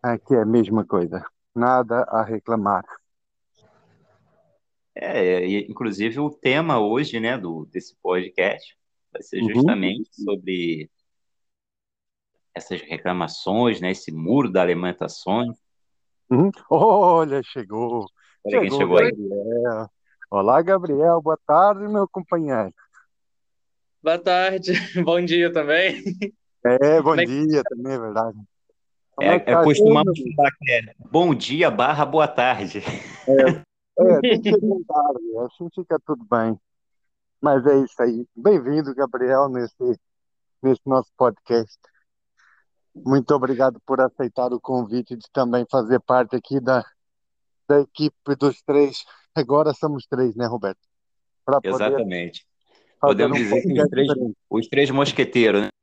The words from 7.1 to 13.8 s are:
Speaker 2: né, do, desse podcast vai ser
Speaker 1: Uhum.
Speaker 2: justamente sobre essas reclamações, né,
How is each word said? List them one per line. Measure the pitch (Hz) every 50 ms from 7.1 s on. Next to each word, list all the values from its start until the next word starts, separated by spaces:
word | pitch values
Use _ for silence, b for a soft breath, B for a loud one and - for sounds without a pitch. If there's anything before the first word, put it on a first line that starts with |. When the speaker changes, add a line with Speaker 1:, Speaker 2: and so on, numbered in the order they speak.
| - 117
Speaker 2:
né, | 110 113 123
do, | 123 92 85 82 80 78
desse | - _ 92 - - _ _
podcast | _ 90 90 90 92 85 _ - 90 98 - - - - _ _ _ _ _ _ _ _ _
vai | 95
ser | - - - - 117
Speaker 1:
Uhum. | 107 107
Speaker 2:
justamente | 120 139 - - 101 92 92 98 123 - _ _ - 107
sobre | 101 101 98 92 92 92 90 87 85 82 78 78 - _ _ _ _ _ _ _ _ _ _ _ _ _ _ _ _ _ _ _ _ _ _ _ _ _ _ _ _ _ _ _ _ _
essas | 85 - - 92 82
reclamações, | - - 85 80 - 90 90 90 85 80 - - - 95 98 113 123 120 107
né, | 85